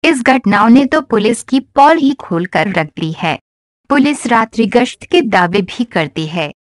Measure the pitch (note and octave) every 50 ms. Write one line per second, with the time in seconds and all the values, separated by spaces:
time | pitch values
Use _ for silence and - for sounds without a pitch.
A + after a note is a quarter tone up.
0 | - D#4+ E4 C4 A#3 - C4 D#3+ - G3 G3 G3+ G#3 A3+ A#3 C4 C#4 B3+ - D#4
1 | C#4 _ - A3 G#3 G#3+ A#3 - - - - C4+ C4 _ _ - C#4 D4 D#4+ E4
2 | C#4 C4+ D4 - - - F#3 E3 F3 F#3 - E3+ D#3 G#3 F#3 F3 D#3+ D3+ _ -
3 | E3 D#3+ D#3+ - - B3 - - _ _ _ _ _ _ _ _ _ _ C#4 C#4+
4 | C4 D4 D4 C#4 - A#3+ A#3 A3+ A3+ A3+ - - A3+ G3 - A#3+ A#3+ B3 - _
5 | - - - F4 D4+ A#3 G3 F#3 F3+ - F3 G3+ F#3+ F3+ - - B3 A#3+ - F3+
6 | D#3+ D3 _ E3 D#3+ D#3 D#3+ F3+ D#3 D3 - _